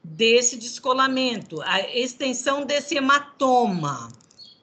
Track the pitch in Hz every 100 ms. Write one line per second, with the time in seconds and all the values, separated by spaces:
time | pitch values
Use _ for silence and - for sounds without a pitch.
0 | 165 156 226 240 247 254 226 - 269 254
1 | 262 262 254 220 - 160 139 190 - 247
2 | 254 - 269 254 - 277 277 285 277 294
3 | 269 285 277 - 262 247 233 180 147 131
4 | 117 - _ _ - _